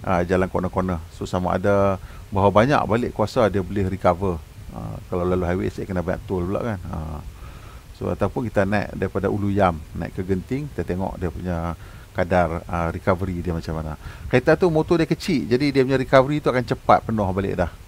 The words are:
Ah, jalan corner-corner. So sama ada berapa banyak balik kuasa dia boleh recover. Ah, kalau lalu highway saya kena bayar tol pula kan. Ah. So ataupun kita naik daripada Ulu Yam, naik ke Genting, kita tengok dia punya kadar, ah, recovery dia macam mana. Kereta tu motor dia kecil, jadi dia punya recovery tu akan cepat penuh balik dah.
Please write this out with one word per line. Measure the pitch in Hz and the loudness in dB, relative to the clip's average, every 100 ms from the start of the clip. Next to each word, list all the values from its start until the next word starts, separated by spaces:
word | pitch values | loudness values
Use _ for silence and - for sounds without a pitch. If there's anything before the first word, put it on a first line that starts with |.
Ah, | - 90 | 2 0
jalan | 87 92 95 | 2 2 2
corner-corner. | 90 90 98 92 85 82 | 0 -2 -2 -2 -2 -6
So | - 101 | -10 -4
sama | 92 90 92 | -2 0 0
ada | 101 101 98 92 - - - | 2 4 4 0 -6 -16 -6
berapa | 92 98 | 4 6
banyak | 95 127 147 - | 6 6 4 2
balik | 110 117 | 0 0
kuasa | - 104 135 104 | 0 0 4 2
dia | 98 | 2
boleh | 90 101 | -2 0
recover. | 92 95 95 87 98 82 - - - | 0 2 2 4 0 -2 -8 -16 -14
Ah, | - 55 101 - | -10 -10 -10 -4
kalau | 92 | 0
lalu | 87 92 | 2 2
highway | 87 92 107 | 2 0 -2
saya | - | -4
kena | - 90 | -4 -2
bayar | 85 - | -2 -4
tol | - 95 | -2 -2
pula | 87 101 120 | -2 -2 -4
kan. | 98 - | -6 -6
Ah. | 85 78 76 - - - - - - - - | -8 -6 -8 -12 -14 -16 -16 -16 -18 -20 -6
So | 101 | -4
ataupun | 90 101 - 117 | 0 -2 0 0
kita | - | 0
naik | 98 104 - - | 2 0 -2 -4
daripada | 95 98 95 | -4 0 -2
Ulu | 101 101 | 0 0
Yam, | 101 92 80 - | 4 4 2 -8
naik | 82 90 - | -8 -6 -6
ke | |
Genting, | 92 95 - 131 147 | -2 -2 -2 -6 -4
kita | - | -6
tengok | 85 90 95 - | -4 -2 -4 -4
dia | 90 | -6
punya | - 90 82 82 82 - - - - | -4 -4 -2 -4 -6 -12 -18 -8 -4
kadar, | 90 90 82 85 | 2 2 2 -2
ah, | - 85 82 | -4 -2 -2
recovery | 85 101 90 95 87 | -2 0 0 -2 -4
dia | 87 | -4
macam | 82 - 80 | -4 -4 -6
mana. | 78 73 - - | -6 -8 -12 -12
Kereta | - 127 131 156 | 0 2 4 4
tu | 185 | 4
motor | 156 156 170 | 2 2 0
dia | |
kecil, | 160 139 - 139 | 2 -2 0 -2
jadi | - 123 147 | 2 2 4
dia | 135 | 2
punya | 131 135 | 4 2
recovery | 131 135 131 151 | 6 6 6 0
tu | 147 | 0
akan | 123 | 0
cepat | 120 127 - 107 | 0 -2 4 4
penuh | - 110 95 | 4 0 2
balik | 95 98 98 | 0 0 0
dah. | - - | -2 -4